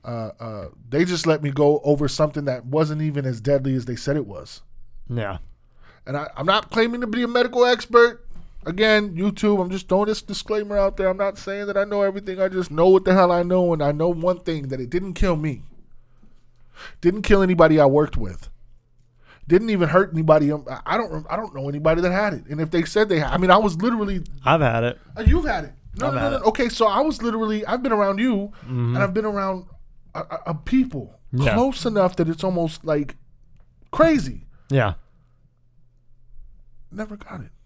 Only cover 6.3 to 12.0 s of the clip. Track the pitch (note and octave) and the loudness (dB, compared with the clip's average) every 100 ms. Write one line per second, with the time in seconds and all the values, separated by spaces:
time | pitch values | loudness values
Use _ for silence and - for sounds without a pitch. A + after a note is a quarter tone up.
6.3 | - C#3+ G#3 - A3+ A#3 A#3+ A#3+ A3+ A#3+ | -6 0 0 0 0 0 -2 -4 -2 -2
7.3 | A#3+ B3 A#3+ B3 A#3+ - A#3+ A#3 A#3 - | 0 0 2 4 2 4 6 6 2 -14
8.3 | - - - - F#3 A3 G#3+ G#3 E3+ G3+ | -14 -14 -12 -8 0 4 4 0 -2 -2
9.3 | G3+ G#3 G3+ F3+ F#3 - F#3 G#3 G#3+ - | 0 0 2 0 -6 0 0 0 -4 -6
10.3 | F#3+ - G#3+ G#3 G#3 G3 G3 F#3+ F#3+ G3 | -12 -4 -4 -2 0 0 0 -2 0 -4
11.3 | G#3 - G3 G3+ G3+ G3+ G3+ | -4 -10 -8 -4 -2 -2 0